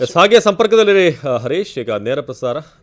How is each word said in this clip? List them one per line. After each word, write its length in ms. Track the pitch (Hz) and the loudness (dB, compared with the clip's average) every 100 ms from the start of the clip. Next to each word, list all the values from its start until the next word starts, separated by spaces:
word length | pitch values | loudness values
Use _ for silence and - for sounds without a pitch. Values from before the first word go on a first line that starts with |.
ಎಸ್, 140 | 123 170 | -2 2
ಹಾಗೆ 240 | 202 226 | 4 4
ಸಂಪರ್ಕದಲ್ಲಿರಿ, 880 | 208 190 220 220 208 196 175 139 143 | 2 0 2 4 4 4 2 0 -4
ಆ, 80 | 123 | -4
ಹರೀಶ್. 420 | 123 165 196 - | -4 -6 -6 -8
ಈಗ 140 | 117 | -6
ನೇರ 280 | 104 107 139 | -6 -4 -6
ಪ್ರಸಾರ 360 | 139 127 127 135 151 _ | -6 -8 -6 -6 -10 _